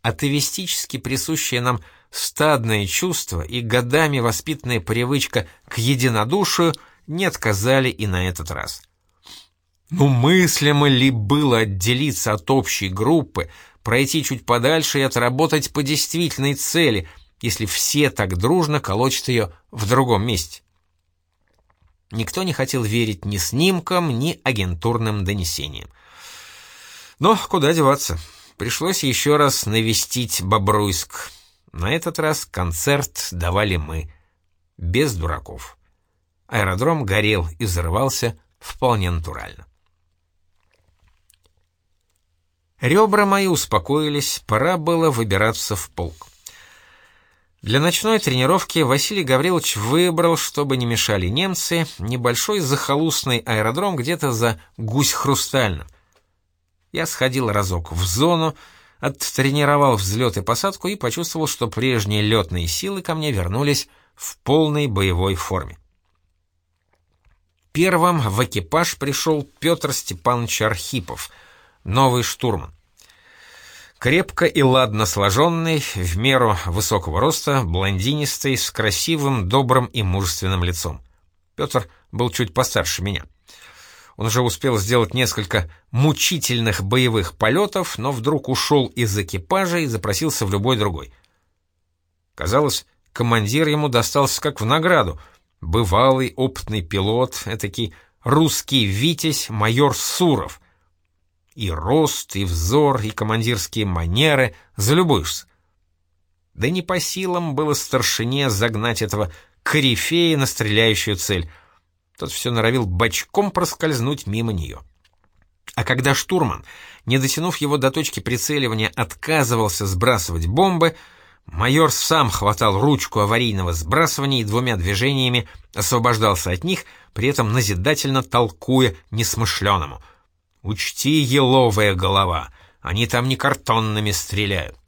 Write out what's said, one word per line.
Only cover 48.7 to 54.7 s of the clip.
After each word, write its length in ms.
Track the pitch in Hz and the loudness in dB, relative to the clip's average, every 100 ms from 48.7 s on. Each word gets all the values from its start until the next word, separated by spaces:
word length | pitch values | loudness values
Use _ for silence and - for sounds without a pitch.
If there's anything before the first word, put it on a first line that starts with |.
| 165 | 0
Василий 440 | 170 185 - 208 | 2 2 0 -4
Гаврилович 540 | 143 131 165 175 - 107 | 2 2 4 0 0 -2
выбрал, 600 | 110 156 180 165 170 160 | 0 2 2 4 2 2
чтобы 400 | - - 139 131 | -2 -4 0 0
не 80 | 120 | 0
мешали 400 | 113 - 101 90 | 0 0 0 0
немцы, 600 | 123 190 180 - 170 156 - | 0 -2 -2 -2 -2 -2 -6
небольшой 600 | 110 127 120 120 - 208 | -6 0 0 0 -2 -2
захолустный 800 | 139 139 - 139 160 - 135 120 | 0 0 0 0 0 -2 -2 -2
аэродром 560 | 117 110 110 135 202 160 | 0 0 0 -2 -2 -2
где-то 360 | 127 170 143 | -4 -2 -2
за 260 | 110 117 107 - | 0 0 -2 -10